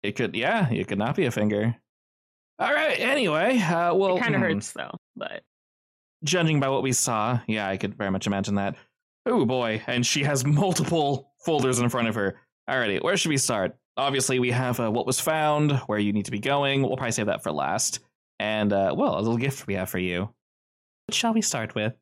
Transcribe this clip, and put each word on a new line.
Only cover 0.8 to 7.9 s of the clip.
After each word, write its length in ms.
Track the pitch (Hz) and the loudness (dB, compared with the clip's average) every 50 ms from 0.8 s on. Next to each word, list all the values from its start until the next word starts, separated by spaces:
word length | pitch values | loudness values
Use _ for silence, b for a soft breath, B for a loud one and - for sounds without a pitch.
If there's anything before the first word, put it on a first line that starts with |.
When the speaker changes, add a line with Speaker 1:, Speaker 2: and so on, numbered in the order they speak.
| 90 | -2
Speaker 1:
could 100 | - 101 | -2 -2
not 180 | 98 104 120 - | -2 0 0 0
be 100 | - 170 | 0 0
a 60 | 123 | 0
finger. 440 | - - 104 107 104 104 107 117 117 - _ _ _ _ _ _ _ _ _ _ _ _ _ _ _ | 0 0 0 2 2 2 0 0 -2 -4 _ _ _ _ _ _ _ _ _ _ _ _ _ _ _
All 160 | - 247 277 285 | -4 0 0 2
right, 260 | 294 311 302 180 - | 2 2 0 0 0
anyway, 580 | - 240 269 302 240 170 151 156 180 240 262 240 | 0 0 2 2 2 2 2 2 2 2 2 2
uh, 340 | 185 160 175 165 175 175 170 | 2 2 2 2 2 2 2
well, 220 | 190 196 190 185 | 2 2 2 2
Speaker 2:
It 60 | 180 - | 2 0
kinda 140 | - 202 | 0 2
Speaker 1:
hmm. 60 | 190 190 | 2 2
Speaker 2:
hurts, 280 | 170 160 202 - - - | 2 0 -2 -4 -8 -10
though, 220 | - - - - - _ _ _ | -10 -10 -10 -12 -14 _ _ _
but 280 | - - - - - _ _ _ _ _ _ _ _ _ _ _ _ _ _ _ _ - | -10 -10 -10 -10 -12 _ _ _ _ _ _ _ _ _ _ _ _ _ _ _ _ -4
Speaker 1:
Judging 340 | 143 175 180 165 160 156 143 | 0 2 2 4 4 4 2
by 80 | 139 | 2
what 160 | 135 135 - - | 2 0 0 0
we 80 | 131 | 0
saw, 480 | 123 - - 131 117 107 107 117 127 120 - | 0 0 0 0 0 0 2 2 0 -2 -2
yeah, 220 | - 110 107 101 95 | -2 -2 -2 0 -2
I 80 | 98 | -2
could 180 | 95 - 98 | -2 -4 -6